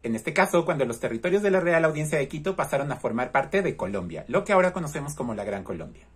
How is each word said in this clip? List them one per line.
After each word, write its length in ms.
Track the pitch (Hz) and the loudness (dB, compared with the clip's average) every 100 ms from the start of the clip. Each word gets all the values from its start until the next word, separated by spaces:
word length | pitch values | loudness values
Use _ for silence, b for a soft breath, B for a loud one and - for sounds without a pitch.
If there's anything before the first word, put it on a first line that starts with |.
En 100 | 117 | -2
este 180 | 113 - | -4 0
caso, 320 | 151 196 175 | 2 4 4
cuando 200 | 170 151 | 2 0
los 160 | 127 117 | 0 0
territorios 420 | 120 113 175 196 | -4 -2 0 2
de 80 | 208 | 4
la 80 | 190 | 2
Real 260 | 170 165 | 4 4
Audiencia 340 | 160 151 151 156 | 4 2 0 0
de 100 | 135 | -2
Quito 260 | 156 160 | -4 -4
pasaron 380 | 185 143 139 143 | -4 -2 -2 -2
a 80 | 127 | -4
formar 320 | 120 113 123 | -4 -2 0
parte 300 | 139 139 196 | 0 2 0
de 140 | 180 - | 0 -2
Colombia, 480 | 92 101 90 82 - | -4 -4 -6 -8 0
lo 160 | 156 | 0
que 80 | 196 | 4
ahora 200 | 196 180 | 4 4
conocemos 420 | 180 156 151 143 | 2 -6 -6 -8
como 200 | 147 120 | -6 -6
la 80 | 107 | -4
Gran 220 | 101 98 | -4 -6
Colombia 420 | 95 85 - - - | -6 -8 -10 -14 -20